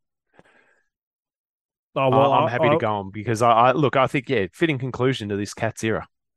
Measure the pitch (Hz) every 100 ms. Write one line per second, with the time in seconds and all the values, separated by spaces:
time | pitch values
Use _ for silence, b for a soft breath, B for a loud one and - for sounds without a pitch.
0 | _ _ _ b b b b b b _
1 | _ _ _ _ _ _ _ _ _ 143
2 | 135 113 139 131 156 120 147 160 110 104
3 | 95 107 104 107 120 113 127 127 135 139
4 | 127 147 - 120 92 - 170 135 131 113
5 | 127 127 104 101 104 - 113 - 110 92
6 | - _ _